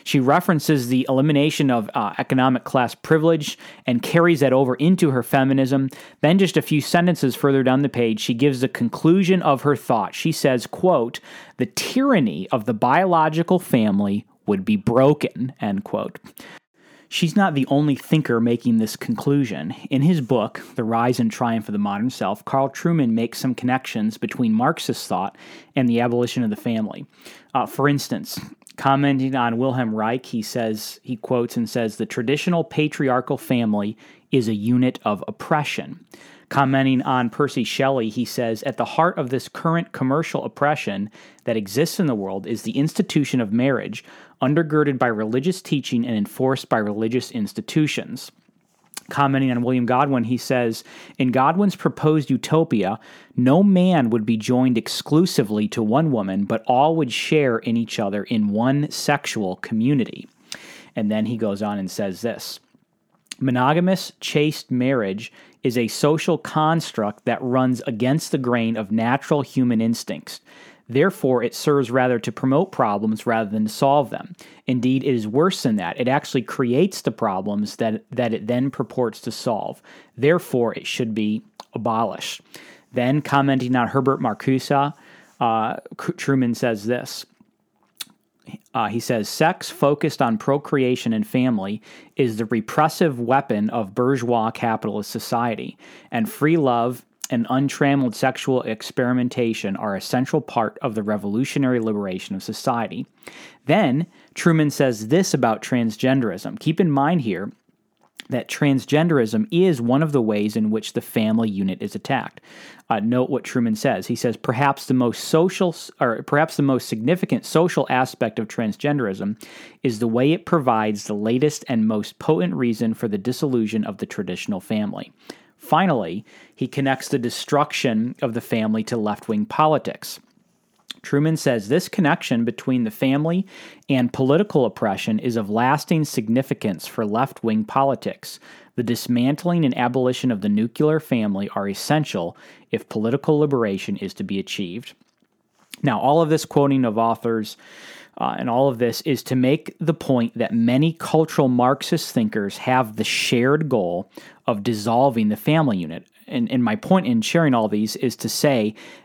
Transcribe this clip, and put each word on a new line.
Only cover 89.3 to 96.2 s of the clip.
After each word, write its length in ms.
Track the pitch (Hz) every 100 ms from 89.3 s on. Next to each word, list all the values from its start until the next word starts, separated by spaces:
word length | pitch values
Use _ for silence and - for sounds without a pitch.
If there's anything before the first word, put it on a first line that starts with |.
| - 160 185 -
focused 520 | - 143 147 160 -
on 160 | 123 110
procreation 760 | - 143 143 147 127 127 120
and 160 | 110 107
family 540 | 131 127 110 95 107 - - - -
is 220 | 127 110
the 80 | 110
repressive 760 | 113 107 - 156 - 170 123
weapon 500 | 117 135 - 107 107
of 220 | 117 98
bourgeois 580 | 107 123 139 120 120 110
capitalist 600 | - 117 110 110 104 104
society, 640 | 113 - 120 120 107 64 - - - -
and 180 | 123